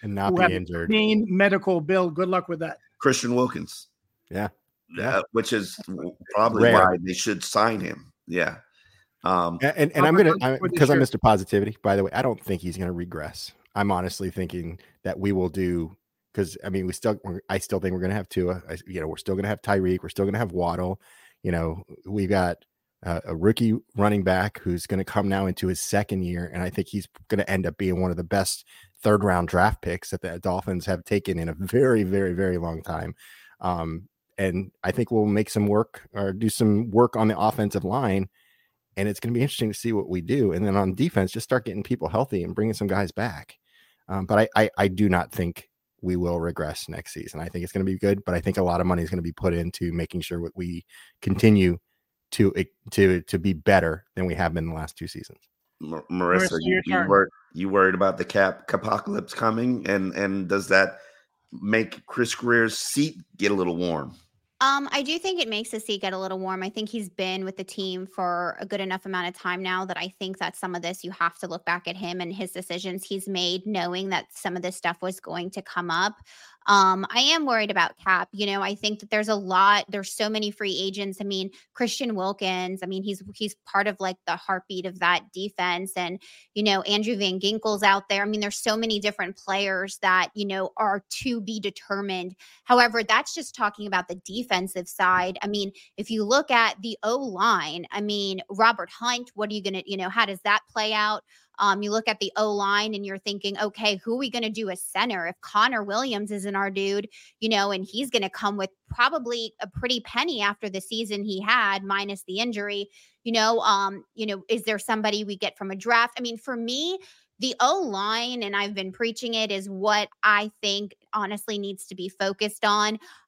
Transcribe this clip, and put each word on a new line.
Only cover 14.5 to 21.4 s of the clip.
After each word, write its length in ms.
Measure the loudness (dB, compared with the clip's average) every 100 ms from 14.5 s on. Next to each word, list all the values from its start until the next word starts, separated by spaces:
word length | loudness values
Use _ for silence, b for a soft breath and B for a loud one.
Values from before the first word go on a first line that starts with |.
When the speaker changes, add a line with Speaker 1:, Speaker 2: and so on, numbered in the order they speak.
| -6 -8 -10 b b
Speaker 1:
that 160 | -6 -2
we 120 | 0
will 180 | 2 0
do, 460 | 0 0 0 -4 -10 _ _ _
'cause, 240 | -4 -4 -4
I 60 | -6
mean, 180 | -4 -4
we 60 |
still, 260 | -2 -2 -2
we're, 180 | -4 -10 -4
I 100 | -4
still 200 | -2 -2
think 140 | 0
we're 80 | -2
gonna 120 | -2 -2
have 140 | -4
Tua. 340 | -2 -2 -2 -8
I, 100 | -14 -10
you 120 | -8
know, 80 | -6
we're 100 | -8
still 180 | -4 -2
gonna 120 | -2
have 140 | -2
Tyreek. 380 | 2 2 4 0
We're 80 | -2
still 160 | -2 0
gonna 140 | 0
have 120 | -2
Waddle. 480 | -2 -2 0 -2 -4 b b b b